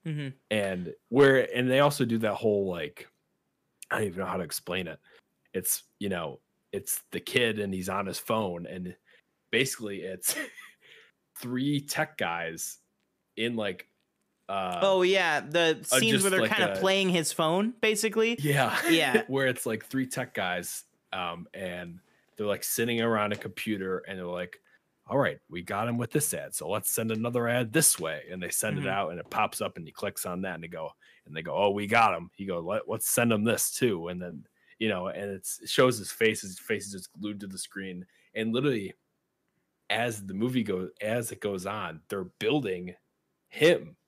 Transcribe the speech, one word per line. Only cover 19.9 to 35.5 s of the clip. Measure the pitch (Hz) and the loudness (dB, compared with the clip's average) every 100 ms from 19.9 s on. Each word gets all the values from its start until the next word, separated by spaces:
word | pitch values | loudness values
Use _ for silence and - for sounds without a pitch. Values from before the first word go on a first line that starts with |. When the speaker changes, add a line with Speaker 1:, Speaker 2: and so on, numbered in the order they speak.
| 135 127 | -4 -2
Speaker 2:
tech | - 120 | -4 -4
guys, | - 92 90 87 - - _ _ | -2 -2 -2 -6 -12 -14 _ _
um, | 95 87 85 87 | -6 -6 -6 -12
and | 90 92 90 87 87 _ _ _ - | -8 -8 -8 -10 -14 _ _ _ -6
they're, | 104 | -4
like, | 95 | -2
sitting | - - 117 117 | -2 -2 0 2
around | 117 110 104 | 2 2 0
a | 101 | -2
computer, | 104 - - 104 95 92 - | -8 -8 -4 -4 -2 -4 -6
and | 95 | -8
they're | 87 | -6
like, | 90 90 - _ _ _ _ - | -6 -8 -12 _ _ _ _ -2
"All | 131 | 0
right, | 113 71 _ | 0 -2 _
we | 90 | -10
got | 87 101 117 | -6 -2 -2
him | 120 | -2
with | 120 | 0
this | 151 - | 0 0
ad, | 78 71 | -4 -6
so | - 78 | -8 -4
let's | 104 - | -2 -2
send | - 113 | -2 -2
another | 110 120 120 120 | -2 0 0 2
ad | 120 117 | 0 2
this | 151 - - | 4 4 4
way." | 80 78 85 | -2 -6 -8
And | 92 | -8
they | 85 | -4
send | - 110 98 | -2 -2 -2
Speaker 1:
Mm-hmm. | 95 | -2
Speaker 2:
it | |
out, | 98 87 | 0 -2
and | 87 | -4
it | - | -6
pops | - 104 - | 0 0 0
up, | 98 - | -6 -6
and | 80 | -14
he | |
clicks | - 101 - 92 | -6 -6 -4 -6
on | 90 | -4
that, | 95 82 | -4 -6
and | |
they | 82 | -8
go, | 85 80 - _ _ - | -10 -10 -12 _ _ -10
and | 73 | -8
they | |
go, | 170 71 | -2 2
"Oh, | 101 | 4
we | 101 101 | 2 2
got | 117 110 85 | 6 6 4
him." | 87 - | -6 -10
He | 98 | -4
go, | 85 | -4
"Let, | 82 104 - | -2 -4 -2
let's | 110 - | -4 0
send | - 117 | 2 4
him | 110 | 4
this | 110 107 - | 4 2 0
too." | - 123 92 85 | 2 2 2 -4
And | 90 | -8
then, | 90 78 - _ _ - | -8 -12 -18 _ _ -4
you | 110 | -2
know, | 95 90 | 0 -4
and | 87 101 | -6 -8
it's, | 95 - | -8 -8